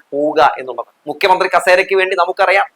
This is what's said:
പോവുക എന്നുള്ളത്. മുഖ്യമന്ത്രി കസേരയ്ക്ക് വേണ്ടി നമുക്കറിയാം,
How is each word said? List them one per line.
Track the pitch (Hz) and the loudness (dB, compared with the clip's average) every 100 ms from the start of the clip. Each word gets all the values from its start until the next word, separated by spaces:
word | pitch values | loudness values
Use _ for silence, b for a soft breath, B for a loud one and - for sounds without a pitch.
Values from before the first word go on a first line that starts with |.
| _ | _
പോവുക | 143 151 151 139 - | -4 -2 2 2 0
എന്നുള്ളത്. | 131 120 - _ 151 | -8 -10 -12 _ -14
മുഖ്യമന്ത്രി | 147 190 185 190 175 | -4 0 0 0 0
കസേരയ്ക്ക് | 185 185 190 190 | 2 2 2 0
വേണ്ടി | 185 185 | 0 0
നമുക്കറിയാം, | 175 180 185 196 - | -2 0 0 0 -2